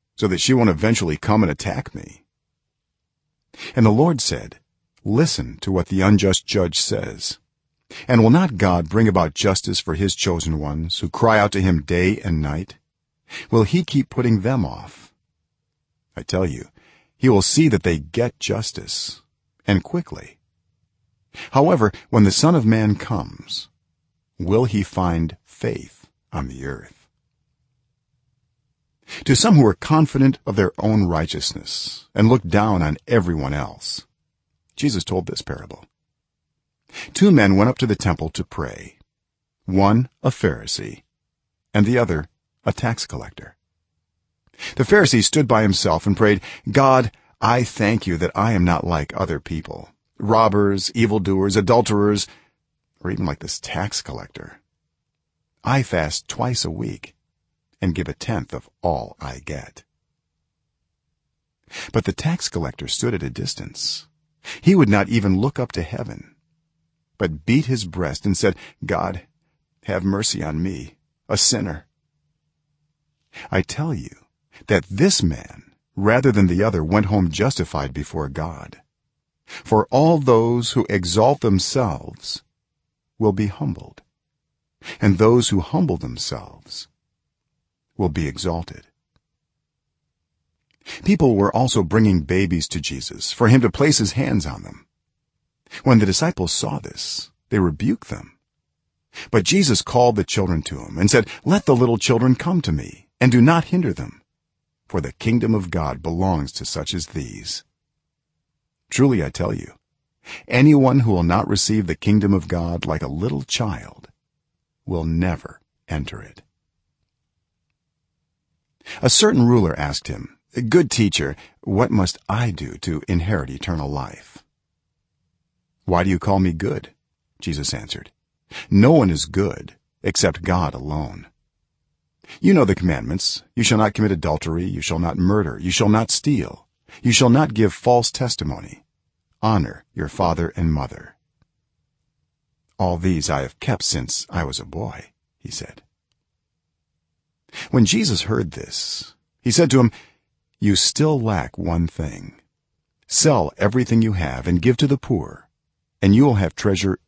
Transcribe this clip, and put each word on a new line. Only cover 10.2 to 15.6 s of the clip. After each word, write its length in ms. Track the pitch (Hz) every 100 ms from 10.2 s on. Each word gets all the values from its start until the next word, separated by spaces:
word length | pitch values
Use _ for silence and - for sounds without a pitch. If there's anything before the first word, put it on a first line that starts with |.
| 98 85 78 78
ones 400 | 73 78 82 -
who 100 | 82
cry 300 | - 117 107
out 140 | 101
to 80 | 98
him 200 | 92 82
day 380 | 71 87 92 107
and 200 | 98 80
night? 380 | 73 76 95 - _ _ _ _ _ - -
Will 140 | 113
he 200 | 104 175
keep 260 | 170 139 -
putting 320 | - 123 107
them 220 | 107 131
off? 480 | 71 50 - - - _ _ _ _ _